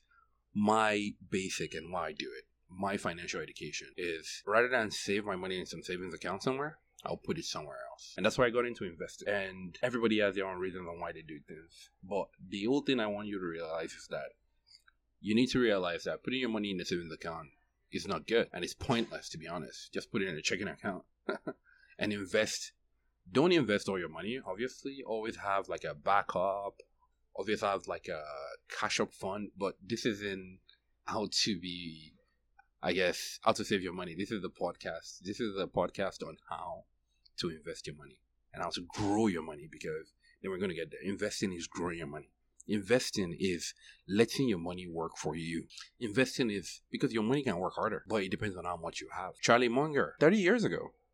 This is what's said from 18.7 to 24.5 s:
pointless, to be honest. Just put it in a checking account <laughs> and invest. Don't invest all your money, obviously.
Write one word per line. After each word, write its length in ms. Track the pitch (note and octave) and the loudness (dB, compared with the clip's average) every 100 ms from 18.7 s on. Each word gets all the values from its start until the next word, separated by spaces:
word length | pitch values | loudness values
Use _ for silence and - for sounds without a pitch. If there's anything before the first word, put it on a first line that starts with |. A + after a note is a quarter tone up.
| - | -6
pointless, 540 | - A#2 - - - | 0 2 2 -6 -10
to 100 | D#2+ | -10
be 80 | E2 | -6
honest. 440 | F2 D2+ - - | -6 -8 -12 -8
Just 200 | F#2+ - | -8 -4
put 100 | A2 | -2
it 60 | F#2+ | -2
in 100 | D#2 | -2
a 60 | |
checking 240 | - F#2+ G2 | -2 -2 -4
account 380 | C#2+ G#2+ F2+ - _ - | -4 -6 -6 -12 _ -6
<laughs> 60 | - - - _ _ - - | -6 -6 -10 _ _ -16 -4
and 140 | G#2 | -2
invest. 600 | G2+ F#2+ G#2+ G#2+ - - _ _ _ _ _ F2+ | -2 0 2 2 -2 -8 _ _ _ _ _ 2
Don't 220 | F#2 F3 | 6 8
invest 340 | F3 G#2 G#2 - | 6 6 2 2
all 100 | F#2+ | -2
your 120 | E2 | -2
money, 280 | E2 G2 C3 | -4 -4 -4
obviously. 520 | G2+ | -4